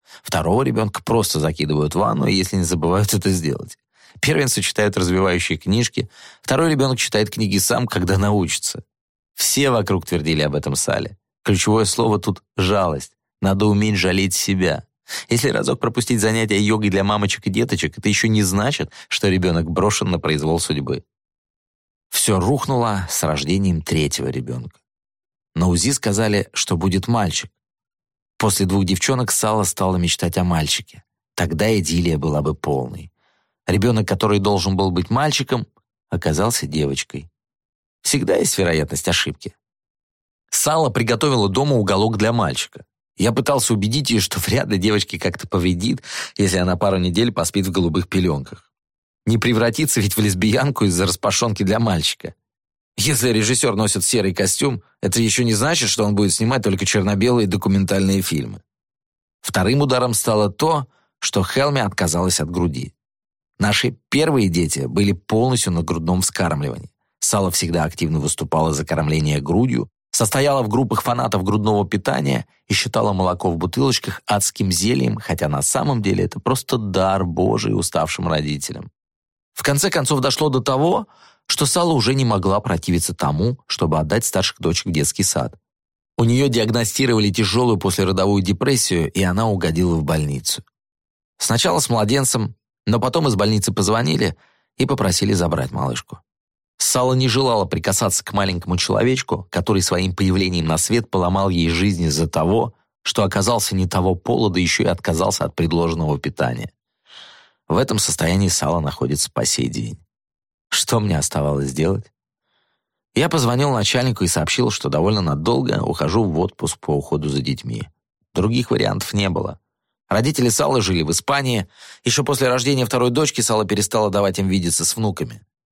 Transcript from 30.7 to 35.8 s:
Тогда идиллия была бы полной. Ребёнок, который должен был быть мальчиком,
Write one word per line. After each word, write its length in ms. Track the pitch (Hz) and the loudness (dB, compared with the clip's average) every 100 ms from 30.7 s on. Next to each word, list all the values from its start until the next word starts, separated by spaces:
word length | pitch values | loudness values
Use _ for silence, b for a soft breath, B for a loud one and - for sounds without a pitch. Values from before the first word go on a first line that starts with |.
| - - - - _ _ | -4 -6 -20 -20 _ _
Тогда 420 | - 82 80 107 107 | -6 -4 0 0 0
идиллия 400 | 78 85 85 78 | 0 0 0 0
была 240 | 80 73 | 0 -2
бы 140 | 73 | -2
полной. 580 | 73 - 67 62 - 82 _ _ _ _ _ - | -4 -4 -4 -4 -10 -18 _ _ _ _ _ -2
Ребёнок, 400 | 101 117 110 98 | 2 2 2 0
который 320 | 98 107 101 | 0 2 2
должен 380 | 101 101 92 95 | 2 0 0 0
был 140 | 98 | 0
быть 200 | 87 87 | 0 -2
мальчиком, 560 | - 151 - 135 127 107 _ | 0 0 0 -2 -4 -4 _